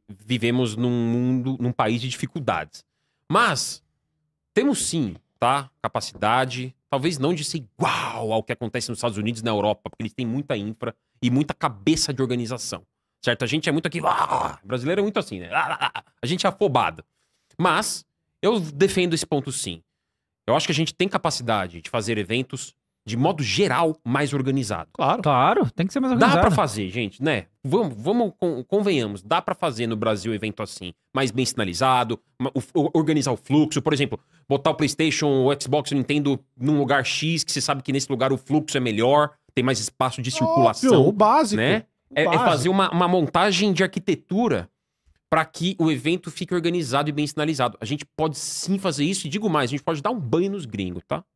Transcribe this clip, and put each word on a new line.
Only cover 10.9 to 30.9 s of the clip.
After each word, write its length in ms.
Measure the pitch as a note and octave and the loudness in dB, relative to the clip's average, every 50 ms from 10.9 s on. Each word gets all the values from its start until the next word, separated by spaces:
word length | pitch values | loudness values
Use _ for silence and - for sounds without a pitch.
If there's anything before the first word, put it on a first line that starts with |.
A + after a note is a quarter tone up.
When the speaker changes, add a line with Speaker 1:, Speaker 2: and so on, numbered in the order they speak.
| - _ _ _ _ - | -10 _ _ _ _ -2
Speaker 1:
e 80 | - B2 | 0 2
muita 240 | B2 C3+ D3+ D3 - | 2 2 0 0 -4
cabeça 600 | - - D3 A#2 G2+ G2 - D#3+ D#3 - - C#3+ | -4 -4 -6 -4 -2 0 0 2 2 0 -2 -2
de 80 | B2 | -2
organização, 600 | C3 B2 B2 A#2+ A#2+ A2 B2+ A#2+ - - - E2+ F2+ _ _ _ _ _ _ _ - | -2 -2 -2 -2 -4 -6 -6 -8 -8 -8 -10 -10 -12 _ _ _ _ _ _ _ -2
certo? 200 | - A#2+ - C3 | -2 0 0 0
A 40 | A2+ | -2
gente 220 | B2 D#3+ D3+ F3 | -2 -2 0 0
é 20 | |
muito 140 | C#3+ D#3+ - E3+ | -2 0 -2 -4
aqui, 140 | C#3+ E3+ D3+ | -4 -2 -2
ah, 560 | E3 - - - - - C3 - - - - - | 0 0 0 0 0 0 -2 -2 -2 -6 -8 -10
brasileiro 380 | G2 A#2+ B2+ A#2+ C#3+ F3+ G3 | -6 -6 -4 -2 -2 -2 0
é 20 | G3 | -2
muito 160 | G#3 G#3 A3+ | -2 -2 -4
assim, 200 | F#3 - - F#2 | -4 -6 -8 -12
né? 100 | F2 E2+ F#2+ | -10 -4 -2
Ah, 240 | D3+ D#3+ C3+ D#3+ - | -2 -2 -2 -4 -4
ah, 120 | C#3 C3 - | -4 -4 -6
ah. 80 | A2+ - _ _ - | -6 -14 _ _ -8
A 40 | - | -4
gente 200 | A#2+ E3+ F3+ - | -4 -2 0 0
é 40 | G3 | -2
afobado. 540 | F#3+ - G#3 F#3+ C3 B2+ G#2+ D#2+ D#2+ D#2 - _ _ _ _ _ _ _ _ _ _ - | 0 0 0 2 2 2 2 2 -2 -6 -16 _ _ _ _ _ _ _ _ _ _ 0
Mas 480 | E3 F#3 D#3 F3 A3 - - - - _ _ _ _ _ _ _ | 2 2 2 2 0 -2 -6 -8 -12 _ _ _ _ _ _ _
eu 180 | - F#3+ A#3+ A3 | 0 2 2 2
defendo 540 | E3+ D3+ D3 C#3+ F#3 F#3+ G3 F#3+ F3+ F3 E3 | 0 -2 0 2 2 2 4 2 0 0 0
esse 120 | D#3 - | -2 -2
ponto 260 | - D#3 C#3+ C3 - | -2 -2 -2 -2 -2
sim. 300 | B2+ - - - E2+ E2 _ _ _ _ _ _ _ _ _ _ _ _ - | -6 -6 -6 -8 -8 -10 _ _ _ _ _ _ _ _ _ _ _ _ 0
Eu 100 | - A#2 | 2 2
acho 100 | D3+ - | 2 2
que 60 | - | 2
a 40 | E3 | 0
gente 180 | C3+ E3 D#3 - | 0 0 -2 0
tem 140 | - F3+ G3 | -2 -2 0
capacidade 720 | F#3+ G3 - E3 C#3 - B2 A2+ A2 G#2 F#2+ F2+ E2+ E2+ | 0 0 -2 -2 -2 -2 -2 0 0 0 -2 -4 -8 -14
de 80 | D#2 - | -12 -6
fazer 280 | - A#2 G#2 A2 A#2 G#2 | -6 -4 -2 -2 -2 -2
eventos 580 | G2+ F2 A2+ B2 C3 - - C3 - - - _ _ _ _ _ - | -2 -2 -2 -2 -4 -4 -8 -12 -12 -12 -18 _ _ _ _ _ -10
de 100 | G#2+ G#2+ | -6 -2
modo 260 | A#2 C3+ E3 F#3 D3+ | 0 2 2 2 0
geral 540 | C#3 G2+ F#2+ A2 G3+ F3+ B2+ C3+ E3+ D#3+ D#3 - - | -2 -2 0 2 2 2 2 2 2 0 0 -2 -4
mais 300 | A#2 B2 C#3 D3 C#3 C3 | -2 0 0 0 0 -2
organizado. 560 | C#3 C3 C3 C3+ C#3 B2+ G2+ G#2 E2 D#2+ - | -2 0 0 0 -2 -2 -2 -4 -6 -8 -10
Speaker 2:
Claro. 300 | _ - - C3+ F3 B3 | _ -2 0 0 0 2
Speaker 3:
Claro, 500 | F#3 D#3+ C#3 B2 C3 E3 A3+ G4 D#4+ A#2 | 2 2 4 4 4 4 4 2 0 0
tem 160 | - - E3+ F#3+ | 0 -2 -2 -2
que 60 | - | 0
ser 80 | C#4+ | -2
mais 100 | C4+ C4 | 0 2
Speaker 1:
Dá 40 | B3+ A#3 - | 4 4 6
Speaker 3:
organizado. 160 | B3 C#4 - F#3+ A3 | 6 6 6 4 4
Speaker 1:
pra 40 | F3 | 4
fazer, 340 | C#3 F#3+ C#3 G2+ G#2+ G2+ F2+ | 4 2 0 -2 -4 -4 -4
gente, 340 | F#2 A#2+ A#2 G2 - - C3 | -4 -4 -4 -4 -4 -2 -2
né? 220 | D#3 D3 G#2+ F2 _ _ _ - | 0 0 0 -2 _ _ _ -6
Vamos, 320 | C3+ C#3 G#3+ A#3 D#3+ A#2+ G#2 | 0 0 0 0 0 -4 -6
vamos 360 | A2+ D#3 G#3+ A#3+ A#3 G3 - - | -2 -2 0 0 0 -2 -2 -4
con-, 240 | - F3 D#3 B2 B2+ | -4 -4 -2 -4 -4
convenhamos, 580 | - - G#3 G#3 G3+ F3+ C#3 A#2 G#2 G2+ F#2+ F2+ | -2 0 0 2 2 0 0 0 -2 -4 -6 -4
dá 180 | G#2 D#3+ E3+ | -2 -2 0
pra 140 | - - - | 0 -2 -4
fazer 320 | - - - B2 A2 A#2 A2+ | -2 -2 -4 -2 -2 -2 -2
no 80 | A2+ | -2
Brasil 380 | G#2+ A2 A2 A2 G2+ F2+ A2+ A2 | 0 0 0 0 0 -2 -4 -4
evento 280 | G#2 G#2+ A2 G2+ - | -4 -4 -6 -6 -6
assim, 320 | A2 G2 - - F#2 F2+ | -8 -10 -10 -12 -14 -14